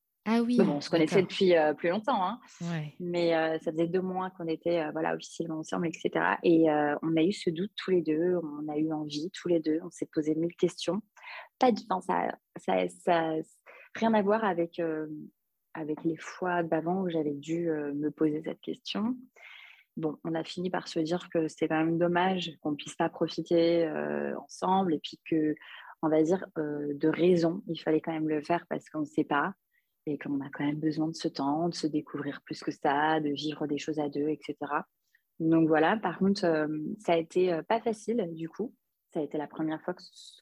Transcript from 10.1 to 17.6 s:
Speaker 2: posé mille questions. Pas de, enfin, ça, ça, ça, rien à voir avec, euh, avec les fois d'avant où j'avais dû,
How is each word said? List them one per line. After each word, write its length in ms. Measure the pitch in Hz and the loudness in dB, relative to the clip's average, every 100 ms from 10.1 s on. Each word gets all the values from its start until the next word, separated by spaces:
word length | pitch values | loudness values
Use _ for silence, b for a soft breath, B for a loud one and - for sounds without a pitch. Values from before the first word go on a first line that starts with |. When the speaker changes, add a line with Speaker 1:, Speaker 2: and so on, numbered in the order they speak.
Speaker 2:
posé 220 | - 151 | -2 0
mille 200 | 156 170 - | 0 -2 0
questions. 460 | 175 - - 190 - B B B B _ | 0 0 -4 -4 -6 B B B B _
Pas 140 | 254 | 2
de, 80 | 214 - | 2 0
enfin, 100 | 185 | -4
ça, 380 | - 175 - - _ - | 0 0 -2 -4 _ -8
ça, 320 | - 190 180 - | 0 2 0 -2
ça, 280 | - 170 160 160 160 _ B B B | 2 2 2 -2 -6 _ B B B
rien 200 | - 226 | -2 2
à 80 | 220 | 4
voir 220 | 196 220 | 4 2
avec, 340 | 214 170 170 - | 2 0 -2 -2
euh, 280 | 165 156 156 151 151 _ _ _ _ | -2 -2 -6 -10 -14 _ _ _ _
avec 300 | - 151 151 | -10 -6 -4
les 120 | 165 160 | -2 -4
fois 460 | - - 185 175 | -8 -6 -2 0
d'avant 380 | 165 160 160 190 | 0 0 0 0
où 60 | 185 | 0
j'avais 240 | 165 147 | 0 -2
dû, 360 | 143 143 165 | -4 -4 -2